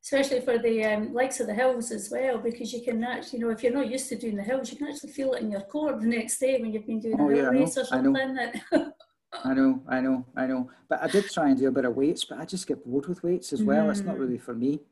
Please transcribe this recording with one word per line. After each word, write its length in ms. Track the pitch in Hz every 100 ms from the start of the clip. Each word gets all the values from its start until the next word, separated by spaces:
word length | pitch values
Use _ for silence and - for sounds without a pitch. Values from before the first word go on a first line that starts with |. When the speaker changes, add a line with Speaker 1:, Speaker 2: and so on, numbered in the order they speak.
Speaker 1:
especially 380 | - 277 277 247
for 180 | 247 233
the, 260 | 233 226
um, 280 | 214 214 214
likes 260 | 233 269 269
of 60 | 220
the 80 |
hills 360 | 208 262 240 226
as 200 | 220 196
well, 280 | 247 262 233
because 340 | 240 233 226
you 100 | 240
can 200 | 233 226
actually, 360 | 240 247 - 247
you 40 | 233
know, 40 |
if 120 | 220
you're 100 | 262
not 180 | 262 247
used 180 | 254 -
to 60 | 226
doing 200 | 233 202
the 60 |
hills, 280 | 202 269 262
you 60 | -
can 100 | 294
actually 240 | 285 302
feel 200 | - 269
it 80 | 247
in 80 | 220
your 120 | 202
core 360 | 196 302 302 226
the 80 | 226
next 320 | 233 220 -
day 220 | 262 262
when 120 | 226
you've 140 | 214 214
been 140 | 220
doing 200 | 226 220
Speaker 2:
Oh, 80 | 294
Speaker 1:
a 60 |
hill 20 | -
Speaker 2:
yeah, 40 | 269
I 40 |
know, 60 | 254
Speaker 1:
race 160 | 294 -
or 80 | 254
Speaker 2:
I 100 | 254
know. 140 | 269
Speaker 1:
something. 200 | 269 262
That 600 | 262 240 208 - 349 - -
<laughs> 40 | _ _ _ -
Speaker 2:
I 80 | 131
know, 300 | 135 135 131 -
I 140 | 131
know, 240 | 131 131 127
I 120 | - 131
know. 240 | 131 127 - _
But 140 | -
I 40 | 160
did 180 | 196 196
try 240 | - 151
and 80 | 131
do 100 | 131
a 20 |
bit 120 | 127
of 100 | 123
weights, 300 | 120 139 175
but 140 | - 123
I 80 | 160
just 200 | 185 -
get 160 | 135 -
bored 200 | 131 139
with 160 | 175
weights 300 | 170 175 -
as 100 | 139
well. 280 | 214 214 208
It's 100 | 202
not 140 | 196
Speaker 1:
Mm-hmm. 80 | -
Speaker 2:
really 160 | 131 120
for 160 | -
me. 260 | 117 127 147 -